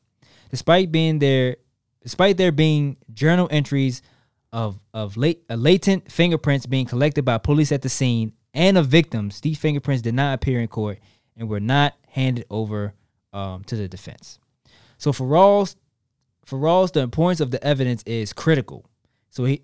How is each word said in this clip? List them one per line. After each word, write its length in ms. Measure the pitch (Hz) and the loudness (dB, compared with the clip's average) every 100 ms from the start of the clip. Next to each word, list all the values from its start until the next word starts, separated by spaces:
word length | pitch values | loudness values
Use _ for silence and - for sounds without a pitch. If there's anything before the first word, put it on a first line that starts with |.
| _ _ _ _ _ | _ _ _ _ _
Despite 400 | 131 - 175 185 | -4 4 4 4
being 300 | 160 160 156 | 0 0 2
there, 380 | 139 131 127 123 _ _ _ _ | 2 2 0 -4 _ _ _ _
despite 340 | - - 190 185 | -8 2 2 4
there 120 | 180 | 2
being 460 | 147 156 151 143 135 - | 4 2 2 0 -6 -16
journal 320 | 113 156 180 180 | -2 2 4 2
entries 500 | 151 135 139 135 123 - _ _ _ _ | 0 0 0 -2 -4 -12 _ _ _ _
of, 280 | 113 110 98 _ | -6 -6 -8 _
of 240 | 110 104 107 | -10 -8 -2
late, 280 | 151 165 - | -2 -2 -6
uh, 60 | |
latent 560 | 117 139 185 196 190 - | 0 2 4 2 -2 -2
fingerprints 560 | - 175 160 151 139 123 | 0 2 2 0 -2 0
being 180 | 131 | -4
collected 400 | 127 123 151 147 | -2 0 0 0
by 140 | 131 113 | -2 0
police 320 | - 147 147 | 2 2 2
at 100 | 139 | 0
the 60 | 131 | -2
scene 440 | - 131 117 110 - _ | -2 0 0 -2 -8 _
and 240 | 143 185 190 | 0 4 4
of 120 | 135 | 4
victims, 520 | 160 - 113 101 - | 2 2 -4 -6 -6
these 160 | 151 151 | -6 -2
fingerprints 460 | 156 143 143 131 | -2 -2 -2 -2
did 100 | 113 | -2
not 200 | 123 143 | -2 -2
appear 260 | 131 143 123 | -2 -2 -2
in 60 | 117 | -4
court 320 | 113 104 101 _ _ _ 113 | -6 -6 -8 _ _ _ -12
and 120 | 113 | -8
were 120 | 104 | -4
not 340 | 110 143 143 - _ | 0 2 0 -2 _
handed 360 | 135 131 120 - | -4 -2 -2 -6
over, 420 | 104 107 107 101 - _ _ _ | -6 -6 -6 -8 -10 _ _ _
um, 300 | 98 98 92 | -12 -10 -12
to 120 | - 113 | -10 -8
the 100 | 95 | -8
defense. 520 | 92 - - - - _ _ _ _ _ _ | -12 -18 -20 -20 -20 _ _ _ _ _ _
So 140 | 147 | -4
for 120 | 131 | -4
Rawls, 520 | 131 156 202 202 190 - _ _ _ _ _ _ | 0 4 6 4 0 -8 _ _ _ _ _ _
for 140 | - 135 | -12 -4
Rawls, 340 | 156 180 185 | 0 2 2
the 80 | 160 | 0
importance 380 | 123 156 170 170 | -2 0 0 0
of 120 | 131 | -2
the 100 | 127 | -2
evidence 380 | 143 139 127 120 | -2 0 0 -4
is 300 | - 117 104 | -4 -6 -6
critical. 520 | - 160 151 - - - _ _ _ _ | -4 0 0 -2 -12 -20 _ _ _ _
So 140 | - | -4
he, 180 | 127 143 | -2 -2